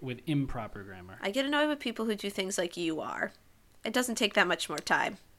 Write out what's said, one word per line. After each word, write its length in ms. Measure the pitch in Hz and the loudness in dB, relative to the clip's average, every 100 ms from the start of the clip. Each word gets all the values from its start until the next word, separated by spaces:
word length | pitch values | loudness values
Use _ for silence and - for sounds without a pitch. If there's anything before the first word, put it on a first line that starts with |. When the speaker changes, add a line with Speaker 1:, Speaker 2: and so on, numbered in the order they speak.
Speaker 1:
with 180 | 131 120 - | -8 -6 0
improper 560 | 143 135 123 107 104 | 2 2 -2 -6 -8
grammar? 360 | 98 92 90 95 | -12 -12 -14 -6
Speaker 2:
I 80 | 196 | -2
get 160 | 247 269 | 0 2
annoyed 220 | 294 302 | 4 4
with 100 | 294 | 2
people 240 | 247 226 | -2 -2
who 100 | 226 | 0
do 140 | 208 202 | 0 -2
things 300 | 202 190 196 | -2 -2 0
like 180 | 180 - | -2 0
you 240 | 165 156 | -2 0
are. 320 | 104 - 202 - - - - - | -2 -2 -4 -6 -20 -20 -20 -8
It 120 | - | -2
doesn't 220 | 247 247 220 | 0 0 2
take 180 | 208 | 2
that 120 | 208 180 | 4 4
much 220 | 170 - | 4 -2
more 80 | 151 | -4
time. 380 | - 156 - 208 - | 2 2 2 -2 -16